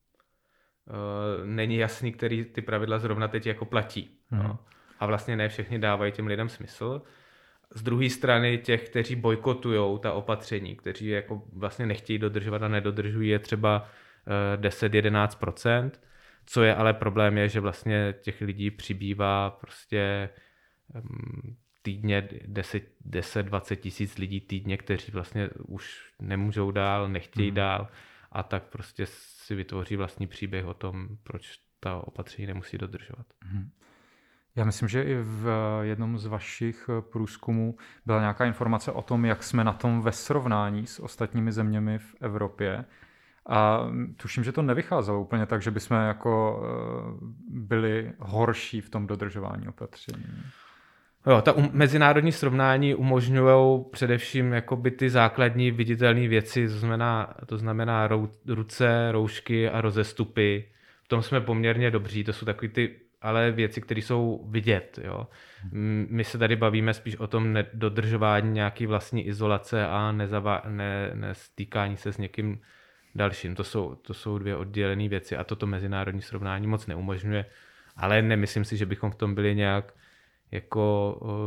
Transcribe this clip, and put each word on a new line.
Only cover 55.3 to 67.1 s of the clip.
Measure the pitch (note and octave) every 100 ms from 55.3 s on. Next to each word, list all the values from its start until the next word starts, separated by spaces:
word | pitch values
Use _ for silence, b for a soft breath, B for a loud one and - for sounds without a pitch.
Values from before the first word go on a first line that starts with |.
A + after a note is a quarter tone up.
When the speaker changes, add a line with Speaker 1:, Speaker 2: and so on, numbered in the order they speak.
| - B2 A#2+ B2
Speaker 1:
viditelné | A#2 A#2 A#2 A#2+ A#2 A#2+
věci, | A2 G#2+ B2+ A#2
to | G#2+
znamená, | A#2 A2+ A#2+ A2+ G#2 - -
to | A2
znamená | A2 A2 A2+ A2+ G#2+
rou-, | A2 G#2+ - -
ruce, | A2 G#2+ - B2 A#2 A#2
roušky | A2 A2 - - A2+ A2+
a | A2+
rozestupy. | A2 G#2 G#2 - G#2+ - G#2 G2+ G#2 b b b
V | b
tom | A#2
jsme | A2 C3+
poměrně | A2+ A2+ A2+ A#2 A#2+
dobří, | A2+ G2+ G#2
to | G#2
jsou | A2 A2+
takový | G2+ A2+
ty, | B2 A#2 - _ _
ale | A2 A2+ A#2
věci, | A2+ G#2+ A2
které | - A2
jsou | - A#2+ A#2 - G#2
vidět, | A2 G#2+ G2 - -
jo. | F#2+ F#2+ A#2 B B B
Speaker 2:
Hmm. | F#2+
Speaker 1:
M-, | G2 G#2+ G#2+ G2+
my | A2+
se | G#2+ A#2
tady | A2+ A2+
bavíme | A2 G#2+ A2
spíš | A2 A2